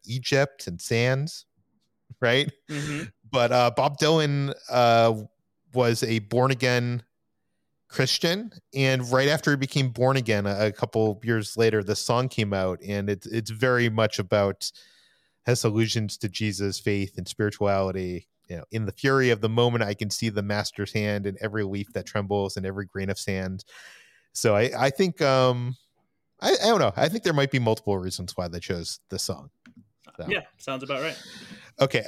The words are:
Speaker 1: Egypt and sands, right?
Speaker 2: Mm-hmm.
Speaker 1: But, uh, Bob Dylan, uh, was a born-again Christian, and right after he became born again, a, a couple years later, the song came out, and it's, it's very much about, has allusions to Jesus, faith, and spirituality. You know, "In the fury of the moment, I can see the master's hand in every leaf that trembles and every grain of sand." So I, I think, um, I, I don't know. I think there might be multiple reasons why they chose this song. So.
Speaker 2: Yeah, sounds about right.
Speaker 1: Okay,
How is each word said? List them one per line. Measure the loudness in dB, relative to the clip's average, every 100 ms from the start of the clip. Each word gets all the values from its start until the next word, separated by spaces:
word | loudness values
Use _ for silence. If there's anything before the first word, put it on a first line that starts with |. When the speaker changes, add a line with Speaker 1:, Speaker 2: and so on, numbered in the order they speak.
Speaker 1:
Egypt | -10 -8 0 2 2 -2 -12
and | -8
sands, | -2 0 2 0 -2 -8 -20 _ _ _ _ _ -20 -2
right? | 2 2 0 -4 -10
Speaker 2:
Mm-hmm. | -6 -6 -6 -8 -14 -4
Speaker 1:
But, | 0 4
uh, | 4 4 4
Bob | 0 2
Dylan, | 2 4 2 0 -2 -6 -2
uh, | 4 6 6 6 2 -6 _ _ _ _
was | 0 2 2
a | 0 -2
born-again | 0 2 2 2 2 2 0 -4 -8 _ _ _ _ _ _ _ _
Christian, | -2 0 0 0 -2 -6 -14 _
and | 0 2 2 2
right | 2 4
after | 2 2
he | 0
became | 0 0 0
born | 2 2 2
again, | 2 0
a, | 0 0 0
a |
couple | 0 -2 0 0 0
years | -2 -2 -2 0
later, | 2 2
the | 0
song | -2 0 0 0
came | -2 -2
out, | 0 -2 -4
and | -6 -4 -4
it's, | -4 -4
it's | -6 -6
very | -2 2 2 2
much | 2 0 0
about, | 0 2 2 0 -8 -12 -20 _ _ _ _ _ -2
has | 0
allusions | 2 2 0 0 -4 -4
to | -8
Jesus, | -4 -4 -2 -2 -2
faith, | -2 0 -2 -6
and | -10
spirituality. | -2 -2 0 0 2 0 -2 -6 -8 -12 _ -14
You | -14
know, | -8
"In | -6
the | -6
fury | -2 2 4 4
of | 2
the | 0
moment, | 2 2 2
I | 0
can | -2 -4
see | -4 -4
the | -2
master's | -2 -2 -4 -6 -6
hand | -4 -2 -2
in | -4 -6
every | -6 -4
leaf | -4 -6 -8
that | -8
trembles | -8 -6 -2 -2 -4 -6
and | -8
every | -8 -8
grain | -8 -6
of | -6
sand." | -4 -4 -4 -8 -14 -20 -20 -20 -20 _ _
So | -2 2 4
I, | 2 2
I | 0
think, | 2 0 2
um, | 2 4 4 2 -2 -8 _ _ _ _ _ -4
I, | 0
I | 2 4
don't | 4
know. | 4 2
I | 0
think | 2
there | 0
might | 2 2
be | 2
multiple | 2 0 0 -2
reasons | -2 -8 -8 -6
why | -6
they | -6
chose | -6 -6 -6 -12 -10
this | -8
song. | -6 -8 -12 _ -20 -20 -20 _ _ -14
So. | -6
Speaker 2:
Yeah, | -6 -6 _
sounds | -10 -8
about | -6 -6
right. | -6 -8 -14 -20 -20 -20 -12 -2
Speaker 1:
Okay, | 0 0